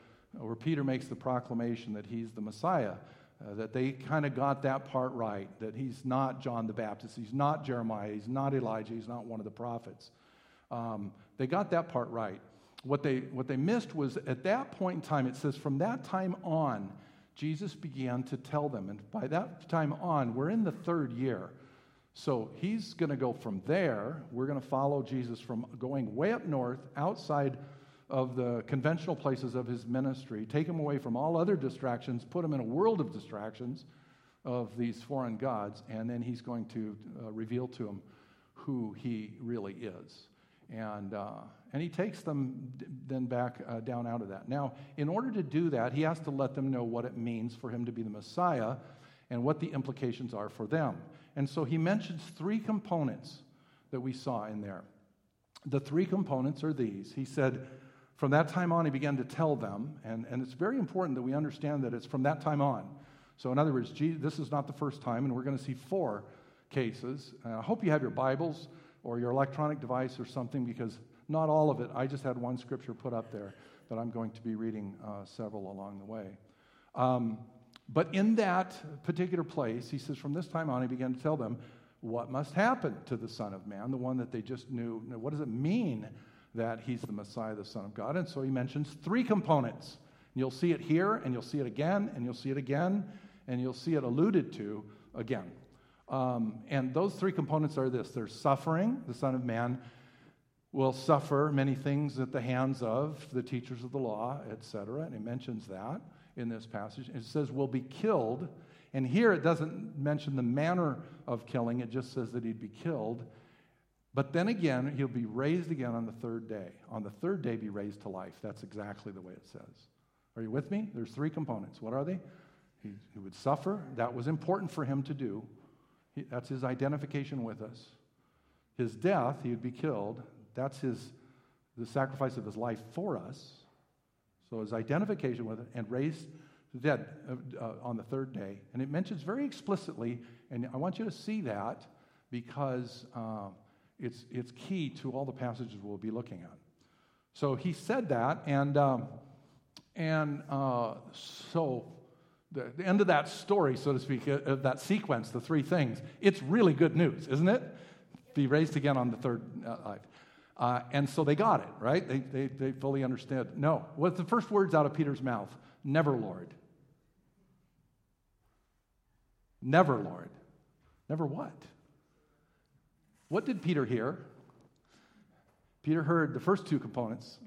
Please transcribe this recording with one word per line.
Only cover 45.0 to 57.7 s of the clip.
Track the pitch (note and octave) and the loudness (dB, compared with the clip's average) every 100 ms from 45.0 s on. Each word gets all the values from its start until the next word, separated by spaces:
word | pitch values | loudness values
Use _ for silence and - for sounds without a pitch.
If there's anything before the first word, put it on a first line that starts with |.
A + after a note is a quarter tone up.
| D3 | 0
order | G3 C4 | 0 0
to | G#3+ | -2
do | D3 D3+ E3+ | 0 2 2
that, | B2+ A#2+ | 2 2
he | C3 | 2
has | D#3 D#3+ | 2 0
to | D#3+ | -2
let | C#3 C3 | 0 0
them | C3+ C3+ | 0 0
know | B2+ | 0
what | A#2 A#2 A#2+ | 0 -2 -4
it | B2+ | -2
means | A#2 A2+ A#2 A2+ | -2 -2 -4 -6
for | B2 | -6
him | A#2+ A#2+ | -4 -4
to | |
be | A2+ | -4
the | A2+ | -6
Messiah | G#2 G2+ - F3 C#3 A2 C3+ - - - - - | -6 -6 2 2 4 0 -2 -10 -20 -20 -18 -6
and | A#2+ | 0
what | B2+ D3+ | 2 2
the | - | 0
implications | C#3 C3 C3 B2 A2+ B2+ | -2 -4 -2 -2 -2 -6
are | G#2+ G#2 | -4 -6
for | - A2 | -6 0
them. | D#3+ C#3 F2 - - - - | 2 2 -2 -10 -20 -10 -4
And | C#3 | -2
so | - | 0
he | C3+ D#3+ | 0 2
mentions | E3 G#3+ - E3 - - | 4 2 0 -8 -10 -6
three | D#3+ A3 | -2 0
components | A3 G#3+ - E3+ C#3 - - - - _ _ _ - | 0 -2 0 0 0 -2 -10 -18 -20 _ _ _ -8
that | C3 | -4
we | C3 | -4
saw | B2+ D3 A#2+ G#2+ | -4 -2 -2 -4
in | G#2+ | -6
there. | G#2 F#2+ - - _ _ _ _ _ - - | -8 -10 -14 -20 _ _ _ _ _ -12 -2
The | C#3 | -2
three | C#3 D3+ F#3 | 2 2 2
components | F#3+ F#3 C3+ C3 D#3 | 2 2 2 0 0
are | D#3 | -2
these. | C#3 A2+ G2 G2 | 2 0 -2 -8
He | - C3 | -6 -2
said, | - C3 B2+ - | 2 2 2 -8